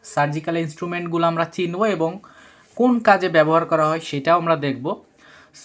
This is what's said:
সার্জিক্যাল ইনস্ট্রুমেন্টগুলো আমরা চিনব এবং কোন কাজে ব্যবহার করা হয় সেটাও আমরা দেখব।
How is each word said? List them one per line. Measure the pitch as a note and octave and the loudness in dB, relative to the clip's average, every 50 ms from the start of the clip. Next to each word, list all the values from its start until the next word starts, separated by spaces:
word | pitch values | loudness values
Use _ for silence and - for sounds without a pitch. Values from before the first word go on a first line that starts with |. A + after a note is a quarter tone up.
সার্জিক্যাল | _ - - D3+ D3 D3 D3 D#3+ D#3 F3 E3 | _ -6 -2 -2 -2 0 -2 -6 -4 -4 -4
ইনস্ট্রুমেন্টগুলো | E3+ E3 D#3 D#3 - F3+ F3 F3 F3 F3 E3+ E3 E3+ E3+ | -2 -4 -4 -8 -10 -10 -8 -6 -6 -6 -4 -2 0 0
আমরা | E3+ E3 E3 E3+ | 0 0 0 -4
চিনব | E3 - - F3+ E3+ E3+ F#3 G#3+ | -4 -4 -6 -6 -4 -2 -2 0
এবং | A3 G3 D#3+ D#3+ D#3+ F3+ G3+ - - - - - - - _ _ _ _ | 0 0 0 -2 -4 -4 -8 -16 -20 -20 -20 -20 -20 -20 _ _ _ _
কোন | - A#3+ B3+ B3 A#3 | 0 2 2 2 2
কাজে | A3+ A3 G3 F#3 F3+ F#3 | 4 4 4 4 4 2
ব্যবহার | E3 D#3+ D3+ D#3 D#3+ E3 E3 | 4 4 4 6 4 2 2
করা | - E3 D#3+ D#3 D#3 | 2 0 2 2 0
হয় | D#3 E3 | 0 -2
সেটাও | D#3+ - - C#3+ C#3 D#3+ E3+ F3 | -6 -6 -8 -4 2 2 2 2
আমরা | E3+ E3+ E3 | 4 0 0
দেখব। | D3 C#3 C#3 C3 A#2 B2 D#3+ G#3 - - _ _ _ _ - - - - _ _ - | 0 0 -4 -4 -4 -6 -8 -8 -8 -10 _ _ _ _ -20 -20 -20 -20 _ _ -12